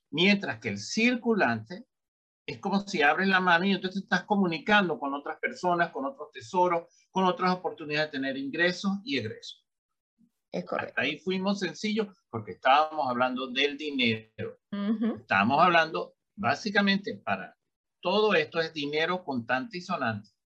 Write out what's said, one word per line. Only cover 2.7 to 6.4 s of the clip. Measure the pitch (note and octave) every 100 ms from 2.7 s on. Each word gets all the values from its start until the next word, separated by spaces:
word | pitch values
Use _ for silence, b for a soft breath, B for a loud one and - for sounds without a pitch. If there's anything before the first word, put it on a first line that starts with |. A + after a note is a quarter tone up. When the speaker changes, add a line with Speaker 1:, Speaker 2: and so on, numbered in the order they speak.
| G3
Speaker 1:
si | - E3
abres | C#3+ E3 F#3+
la | F#3+
mano | F#3 E3+
y | G3
entonces | F#3 F#3 G3
estás | - F3+ -
comunicando | G3+ F3+ E3 - G#3 F3+ D3
con | C#3
otras | C#3 D3+ D#3
personas, | B2 A#2 F3+ E3+ E3+
con | C#3 C3+
otros | - D3
tesoros, | B2+